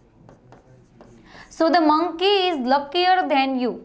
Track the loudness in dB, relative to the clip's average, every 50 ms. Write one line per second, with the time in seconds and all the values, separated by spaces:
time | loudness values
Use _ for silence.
0 | _ _ _ _ -20 -20 -20 _ _ -20 -20 -20 _ _ -20 -20 -20 _ _ -20
1 | -20 -20 -20 -20 -20 -20 -20 -20 -20 -14 -4 -2 0 2 2 4 4 4 2 2
2 | 0 -2 -4 -2 0 0 2 2 0 0 -2 -2 0 0 0 0 0 -2 -2 0
3 | 2 2 2 2 0 0 0 0 0 -2 -2 -4 -4 -4 -6 -8